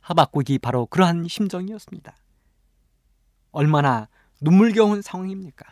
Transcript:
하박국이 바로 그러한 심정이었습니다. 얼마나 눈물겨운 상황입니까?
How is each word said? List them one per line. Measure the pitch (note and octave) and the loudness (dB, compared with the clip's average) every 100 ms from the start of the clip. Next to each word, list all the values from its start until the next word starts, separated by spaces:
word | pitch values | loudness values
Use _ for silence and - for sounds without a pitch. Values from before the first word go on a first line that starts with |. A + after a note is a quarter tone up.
하박국이 | - E3 C#3+ D3 C3+ C3+ | 0 2 2 0 -2 -2
바로 | B2 B2 A#2 | -2 -4 -2
그러한 | - F3+ E3+ E3+ | 2 2 2 -6
심정이었습니다. | - G3+ F3+ F#3 G#3+ - E3+ - _ _ _ _ _ _ _ _ _ _ _ _ _ _ | -6 -6 -6 -10 -14 -18 -20 -20 _ _ _ _ _ _ _ _ _ _ _ _ _ _
얼마나 | - D3+ D3+ C#3+ A#2 G#2+ _ _ _ | -2 0 2 2 -2 -6 _ _ _
눈물겨운 | D3 F#3 A3+ G#3+ G#3+ G#3 | 4 4 4 4 2 2
상황입니까? | G3+ F#3 F#3+ F#3+ F3+ - - | -6 -12 -12 -12 -16 -20 -20